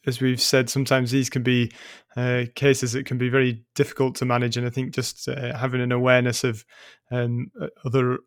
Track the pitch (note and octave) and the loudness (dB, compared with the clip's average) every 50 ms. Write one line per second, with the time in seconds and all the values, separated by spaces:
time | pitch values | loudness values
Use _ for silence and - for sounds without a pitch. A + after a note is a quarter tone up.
0 | _ C3+ A#2+ A#2 C3 B2+ B2+ A#2+ - - C#3 C3 B2+ - - C#3 C3 - C#3 C3 | _ -6 -2 0 0 0 0 0 2 2 4 2 2 2 -2 -2 0 2 2 0
1 | B2+ A#2 C3 C3+ B2 - - C3 A#2+ B2+ B2 B2 A#2+ A#2 - - - - - - | 2 2 0 0 0 0 -2 -2 0 2 2 2 2 0 -4 -10 -20 -20 -20 -20
2 | _ _ - B2 B2 B2 B2 B2 A#2 A#2+ - - C#3 C#3+ C3+ - B2+ A#2 A#2 C3 | _ _ -6 -4 -2 0 0 -2 -2 -6 -4 2 4 4 4 2 0 -4 -4 -6
3 | B2+ - B2+ B2 B2 B2 B2 C3+ C3 B2 A#2 A2+ - _ - - C#3+ - - - | -6 -4 -4 -2 0 2 2 2 2 2 0 -4 -10 _ -2 -2 -2 0 0 0
4 | C3 B2+ - - B2 B2 A#2+ A#2+ B2 A#2+ A2+ B2 A#2+ A#2+ - C3+ B2+ - - B2 | -2 0 0 -2 -2 0 0 0 0 0 -2 -2 -4 -4 -4 -4 -6 -4 -4 -6
5 | A#2 - - - - C3 C3 C3+ B2 A#2+ B2 A#2 B2+ B2+ B2 B2+ B2 B2 B2 B2 | -6 -6 -8 -10 -10 -10 -8 -6 -8 -8 -6 -4 -4 -2 -2 -2 0 0 0 2
6 | B2+ B2+ B2+ B2+ B2 B2 A#2 - - B2+ A2 G#2+ - _ - - - - - _ | 4 6 6 6 4 2 0 0 0 -2 -2 -4 -10 _ -20 -20 -20 -20 -20 _
7 | _ - C3 B2 A#2+ A#2+ A#2+ A#2+ - - - A#3 D3+ - - _ - B2+ A#2 C3 | _ -6 -4 -2 -2 -2 -2 -4 -6 -8 -10 -10 -10 -10 -10 _ -4 0 0 2
8 | B2+ B2 B2+ - - | 2 2 0 -4 -6